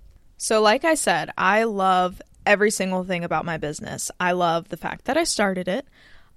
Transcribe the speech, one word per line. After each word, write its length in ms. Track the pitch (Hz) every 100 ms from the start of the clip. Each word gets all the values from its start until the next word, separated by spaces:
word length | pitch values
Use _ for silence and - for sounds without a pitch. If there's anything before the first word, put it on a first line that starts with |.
| - - - -
So 200 | - 220
like 240 | 214 254
I 120 | 330 311
said, 340 | 208 165 160 -
I 280 | 185 214 226
love 540 | 196 190 185 180 - - - -
every 240 | 196 214
single 320 | - 185 185
thing 200 | 185 175
about 220 | 170 160 147
my 140 | 160
business. 500 | 147 151 - - - -
I 120 | 180
love 380 | 180 170 165 -
the 60 | 175
fact 300 | - - -
that 120 | 302
I 60 |
started 440 | - - 202 185 180
it. 180 | 226 - _ - - -